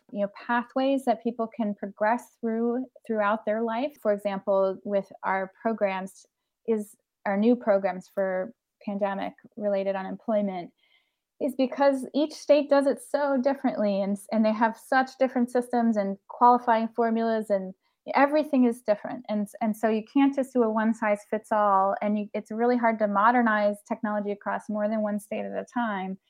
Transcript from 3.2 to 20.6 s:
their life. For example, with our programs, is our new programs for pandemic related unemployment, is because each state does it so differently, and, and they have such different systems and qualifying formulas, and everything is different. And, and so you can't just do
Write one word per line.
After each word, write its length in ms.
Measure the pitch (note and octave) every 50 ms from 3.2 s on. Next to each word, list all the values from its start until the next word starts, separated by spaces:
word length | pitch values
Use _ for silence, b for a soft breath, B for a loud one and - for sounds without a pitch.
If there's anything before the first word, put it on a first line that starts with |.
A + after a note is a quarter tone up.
| G#3 G3+ G#3+ A3 -
their 160 | G#3+ G#3 A3+ A#3
life. 300 | A3+ A3+ A#3 C4 D4+ - - -
For 100 | A3 G#3
example, 640 | G3+ - G3+ G3 G3 - - G3 F#3+ F#3+ F#3+ F#3+ G3 -
with 240 | G#3 G3+ G3 F#3+ - - - -
our 300 | G3 F#3+ F#3+ F#3+ F#3+ - _
programs, 640 | - A3+ A3+ G#3+ G#3+ G3 F#3+ F#3+ F#3+ F#3 - - - _ _ _ _ _ _ _ _
is 300 | - A3+ G#3+ G#3 - - _ _ _ _ _ -
our 100 | G#3 G3
new 180 | G3 G#3 A#3 B3
programs 560 | A#3+ - A3+ G3 G3 G3 F#3 F3+ F#3 - - _
for 400 | G3+ G3 F#3+ F#3 F#3 F#3 - - _ _ _ _ _ -
pandemic 500 | - G3+ G3 G#3 G3 G3 G3 F#3+ G3 - _ - - _
related 380 | - G#3 G#3 G3+ G3 G3 G3 F#3+
unemployment, 760 | F#3+ F#3+ F#3+ F#3+ F#3+ _ - A3 G#3 G#3 G3 F#3 F3+ E3+ E3+ _ _ _ _ _ _ _ _ _ _ _ _ _ -
is 140 | - C#4 -
because 500 | - C4 B3 - - C#4 C#4 C#4 C4 B3+ - -
each 180 | B3+ D#4 D4+ -
state 360 | - - - C#4+ D4+ C#4 C#4+
does 180 | C#4 C#4 C4+
it 120 | C#4+ G#3+ - - -
so 300 | - C#4+ D4 C#4 C#4 C4
differently, 640 | B3 C#4 C4+ C4+ - B3 - - G#3 G#3 G3+ F#3+ G3+
and, 140 | G3 G3+ G3 - - -
and 120 | G#3+ A3
they 80 | G#3+ A3
have 240 | G#3+ A#3 A3 G#3+
such 340 | - - - C4+ C4 C4 B3+ - -
different 300 | C4+ B3+ B3+ B3+ A#3+ B3
systems 460 | - B3 A#3+ B3 - A#3+ A#3 A#3 A3
and 220 | G#3+ G3 G3 G3 - _ -
qualifying 600 | - - B3 A#3+ B3 A#3+ A#3+ - A3+ A3+ A3+ A3+ -
formulas, 560 | - A#3 A3+ A3+ A3+ A3+ A3+ A3+ A3 G#3+ A3
and 220 | G3+ G3 F#3+ F#3 F#3+ _ _ _ _ _ - - -
everything 480 | - C#4 C#4+ D4 D#4 C#4+ D4+ - C4 B3+
is 180 | A#3+ A#3 A#3+ -
different. 420 | - G#3 G#3 - - - - - -
And, 180 | G#3+ G#3 G#3 G3+ - -
and 160 | A#3 A3 G#3
so 120 | - - A3
you 140 | A3 G#3+ G#3+ - -
can't 220 | C#4 C#4 C#4 C#4
just 180 | C#4 B3+ B3+ -
do 120 | B3+